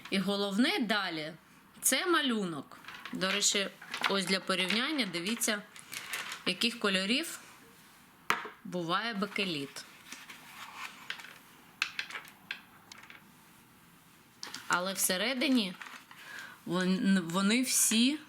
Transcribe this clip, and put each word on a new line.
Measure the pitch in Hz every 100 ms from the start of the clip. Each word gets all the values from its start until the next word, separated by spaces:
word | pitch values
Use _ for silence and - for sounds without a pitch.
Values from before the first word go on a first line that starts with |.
| -
І | 196
головне | 185 202 202 196 277 403
далі, | 214 214 190 160 151 165 - - - -
це | - 262 359
малюнок. | 330 285 220 185 151 - - - - -
До | 170 185
речі, | 196 202 208 196 - - - -
ось | 196
для | 175 190
порівняння, | 180 185 185 214 269 311 202
дивіться, | 170 175 233 - 208 - - - - - - - - -
яких | 180 233 233
кольорів | 202 190 190 262 330 - - - - - - - - - - - - -
буває | 196 180 165 185 226
бакеліт. | 208 208 - 190 151 139 - - - - - - - - - - - - - - - - - - - - - - - - - - - - - - - - - - - - - - - - - - - - - - - - - -
Але | 175 185
всередині | 190 - 185 220 262 302 254 190 180 - - - - - - - - -
вон-, | 175 185 185 196 190
вони | 165 180 196 233
всі | 254 - - 214 247 302